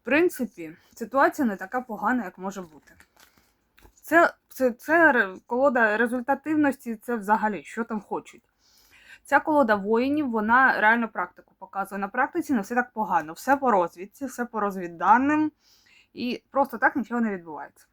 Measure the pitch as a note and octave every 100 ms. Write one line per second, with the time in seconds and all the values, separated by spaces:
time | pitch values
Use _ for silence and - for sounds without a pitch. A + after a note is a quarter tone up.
0 | - G4 F4 - A#3+ - D#3+ E3+ _ -
1 | A3 C4+ D#4+ E4 B3+ G3 F#3+ B3+ B3 -
2 | G3+ B3+ F#3 F3+ F#3 G3 F3 D3 _ _
3 | _ _ _ _ _ _ _ _ _ _
4 | - D#4+ E4+ - _ - C4 A3+ - D#4+
5 | D#4+ B3 G3+ F#3 _ A#3+ C#4 B3 A3+ G#3
6 | A#3+ B3+ A#3+ C4+ D4+ D#4 D4 - - A3
7 | - A#3+ G3 G#3+ G#3+ G3 - - A3+ A3
8 | - F3 - - _ _ _ _ _ _
9 | _ - - C#4+ D4+ D4 B3+ G#3 G3 A3+
10 | C4 D4 C#4+ A3 G#3 A#3+ C4 - G#3+ A#3+
11 | A3+ G#3+ F3+ - _ _ F#3+ G3 G3 G3
12 | G3 B3 C#4+ F4 - C4 F#3+ A#3+ A#3+ -
13 | F3+ F3+ D#3 E3 - C#4 C4+ G#3 E3+ -
14 | G3 _ C4+ - A#3+ A3 G3+ F#3+ F3 E3+
15 | F3 A#3 C#4 D4+ D#4 _ _ _ _ _
16 | _ - A#3+ A#3 _ C4 C#4 A3+ G#4+ D4+
17 | A3 A#3+ A3+ G3 E3+ D3 C#3+ _ _